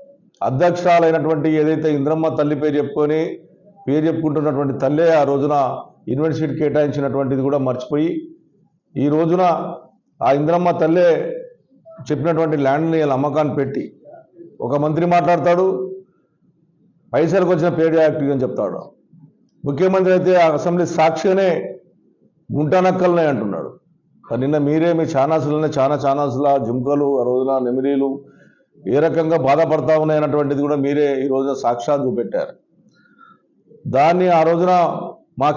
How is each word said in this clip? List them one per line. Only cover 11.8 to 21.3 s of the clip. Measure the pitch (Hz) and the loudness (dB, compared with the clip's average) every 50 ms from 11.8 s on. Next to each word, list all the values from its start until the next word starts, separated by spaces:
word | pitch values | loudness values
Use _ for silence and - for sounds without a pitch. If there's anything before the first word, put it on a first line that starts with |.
| _ - - - 127 - | _ -20 -20 -18 -8 -6
చెప్పినటువంటి | 147 131 135 170 165 156 165 160 151 147 139 | -4 -2 -2 -2 0 0 0 0 0 0 0
ల్యాండ్ని | 135 135 151 160 165 165 160 151 | 0 0 0 0 0 0 0 0
ఇలా | 143 135 127 | 0 0 0
అమ్మకాన్ని | 143 147 143 156 151 147 - 147 | -2 -2 0 0 -2 0 -2 -2
పెట్టి, | 135 135 - - - - - - - - - - - _ _ - - - - - - 120 | -4 -4 -4 -6 -8 -10 -14 -20 -20 -20 -20 -20 -20 _ _ -20 -20 -20 -14 -10 -6 -4
ఒక | 135 143 147 | -2 -2 0
మంత్రి | 156 156 160 170 175 175 | 0 0 0 0 2 2
మాట్లాడతాడు, | 175 - 165 175 165 135 175 175 175 185 190 190 - - - - - - _ _ _ _ _ _ _ _ _ _ _ _ _ _ _ _ _ _ _ _ _ - | 2 4 2 2 2 2 2 2 4 2 0 0 -2 -6 -8 -10 -14 -18 _ _ _ _ _ _ _ _ _ _ _ _ _ _ _ _ _ _ _ _ _ -2
పైసలకు | 131 160 165 160 196 175 170 185 | 0 0 2 2 0 2 2 2
వచ్చిన | 160 156 175 - - | 2 0 0 0 0
పేరు | 160 165 160 160 160 | 0 2 4 4 2
యాక్టివ్ | 156 139 120 135 139 143 | 2 2 0 -2 -2 -2
అని | 135 107 | -2 -2
చెప్తాడు. | 95 101 - 107 95 85 80 - - - _ _ _ _ _ - - _ _ _ _ _ _ - 139 | -4 -2 -4 -4 -4 -6 -8 -12 -14 -20 _ _ _ _ _ -20 -20 _ _ _ _ _ _ -8 -6
ముఖ్యమంత్రి | 143 131 185 185 190 190 185 180 185 | -2 0 0 2 2 2 2 4 2
అయితే | 180 - 185 185 180 170 | 4 4 4 4 4 4
ఆ | 160 151 147 | 4 2 0
అసెంబ్లీ | - 180 170 175 170 151 - | 0 -2 0 0 -2 -2 0
సాక్షిగానే | - 156 165 165 - - 202 | 2 2 2 2 0 0 0